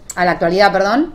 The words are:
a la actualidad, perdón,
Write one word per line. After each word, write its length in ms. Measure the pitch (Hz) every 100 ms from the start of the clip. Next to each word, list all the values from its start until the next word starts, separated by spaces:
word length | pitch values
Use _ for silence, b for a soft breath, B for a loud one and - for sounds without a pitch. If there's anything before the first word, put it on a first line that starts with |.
| B
a 100 | - 180
la 60 |
actualidad, 380 | 165 170 180 202
perdón, 440 | 185 196 240 339